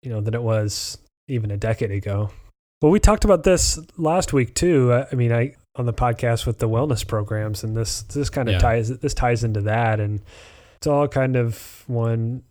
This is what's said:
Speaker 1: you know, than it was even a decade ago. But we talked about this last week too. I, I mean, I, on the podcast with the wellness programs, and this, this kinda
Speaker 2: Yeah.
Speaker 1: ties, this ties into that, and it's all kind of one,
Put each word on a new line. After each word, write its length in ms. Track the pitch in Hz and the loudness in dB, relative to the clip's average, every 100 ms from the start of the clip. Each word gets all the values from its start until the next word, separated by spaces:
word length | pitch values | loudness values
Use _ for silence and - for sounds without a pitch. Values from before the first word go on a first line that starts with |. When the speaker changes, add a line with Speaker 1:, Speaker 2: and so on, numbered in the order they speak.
Speaker 1:
you 60 | 131 | -8
know, 120 | 110 | -4
than 120 | 107 | -2
it 80 | 117 | -2
was 580 | 117 110 107 - - - _ _ - | 0 0 0 -4 -8 -12 _ _ -6
even 240 | 123 107 | -4 -4
a 60 | 101 | -4
decade 340 | 113 110 107 | -2 -2 -2
ago. 400 | 101 101 98 104 - - _ _ _ | -4 -4 -2 -4 -8 -20 _ _ _
But 120 | 151 | 4
we 100 | 196 | 6
talked 240 | 208 214 214 | 6 4 4
about 180 | 180 | 4
this 340 | 190 175 - 160 160 - | 6 4 2 -4 -10 -4
last 340 | 156 180 - | 0 0 2
week 240 | 139 123 - | 0 0 0
too. 380 | 175 151 123 | 2 4 4
I, 140 | 120 139 | 2 0
I 40 | 131 | 0
mean, 180 | 117 | 2
I, 220 | 117 131 - _ - | 2 0 -6 _ -6
on 100 | 120 | -4
the 60 | |
podcast 540 | 110 123 113 120 113 123 | 0 -2 0 0 0 -2
with 140 | 113 | -2
the 100 | 113 | -2
wellness 360 | 113 147 113 - | 0 0 -2 -2
programs, 600 | 110 104 107 107 101 110 | -4 -4 -4 -4 -6 -4
and 100 | 113 | -4
this, 280 | 110 - | -4 -6
this 260 | - 143 135 | -8 -6 -4
kinda 240 | 147 - | -2 0
Speaker 2:
Yeah. 60 | 92 | 2
Speaker 1:
ties, 280 | 120 117 110 131 | 4 2 0 -4
this 140 | 143 | -4
ties 300 | - 123 117 | 0 0 0
into 160 | 113 104 | 0 -2
that, 360 | 104 113 113 107 | -2 0 0 0
and 220 | 104 104 - - - - - _ | -2 -6 -10 -20 -20 -20 -20 _
it's 100 | 156 | -2
all 220 | 143 143 | 0 0
kind 260 | 139 131 127 | 0 0 2
of 480 | 117 - - - - | 0 -4 -12 -20 -6
one, 560 | 120 113 117 113 127 - | -2 0 0 -2 -6 -12